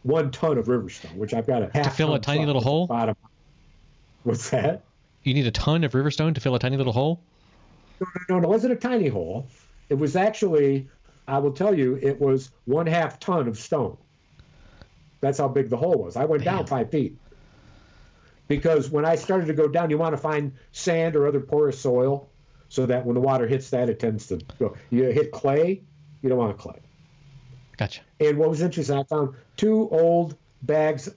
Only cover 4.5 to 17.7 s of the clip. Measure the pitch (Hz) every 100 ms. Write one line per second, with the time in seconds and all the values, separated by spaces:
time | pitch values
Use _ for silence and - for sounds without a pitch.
4.5 | 131 143 - - _ _ _ - 135 123
5.5 | - - 160 156 131 143 139 156 143 139
6.5 | 123 127 135 131 113 143 170 _ _ _
7.5 | _ - - _ - 185 180 - 180 170
8.5 | 214 240 240 247 247 160 104 82 104 135
9.5 | - _ - - 139 147 180 202 214 196
10.5 | 156 143 139 135 _ _ _ - 139 139
11.5 | 135 196 185 127 131 135 135 139 131 131
12.5 | _ - 143 165 170 151 - - 180 120
13.5 | 107 - 156 104 - _ _ _ - -
14.5 | - - - - _ - _ - 135 139
15.5 | 135 117 120 165 156 85 113 151 151 175
16.5 | 190 151 - - 151 117 - - - -
17.5 | - -